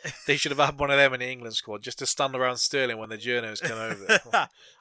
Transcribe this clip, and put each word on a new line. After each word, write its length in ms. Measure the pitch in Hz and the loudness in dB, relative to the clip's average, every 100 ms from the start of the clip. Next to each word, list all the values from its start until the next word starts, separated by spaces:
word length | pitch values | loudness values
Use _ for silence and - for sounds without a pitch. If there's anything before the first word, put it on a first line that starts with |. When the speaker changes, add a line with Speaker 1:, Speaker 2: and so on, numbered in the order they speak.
| 156 - - | -12 -8 0
Speaker 1:
They 100 | 139 | 0
should 140 | 151 | 2
have 80 | 143 | 2
had 140 | 143 143 | 2 2
one 120 | 143 | 2
of 60 | 139 | 6
them 180 | 139 127 | 6 4
in 40 | |
the 100 | 127 | -6
England 240 | 127 117 107 | -8 -8 -8
squad 260 | - 104 | -6 -10
just 160 | 110 - | -8 -4
to 80 | 135 | -2
stand 300 | - 139 131 | 0 -2 0
around 220 | 127 123 | 0 2
Sterling 420 | - 143 127 113 | 0 2 0 -2
when 100 | 110 | -8
the 80 | 110 | -8
journos 420 | 113 120 113 107 | -2 -2 -2 -4
come 200 | 165 110 | -4 -4
over. 400 | 113 110 98 220 | -6 -6 2 2
Speaker 2:
<laughs> 240 | - 220 143 _ - _ | 4 0 -2 _ -20 _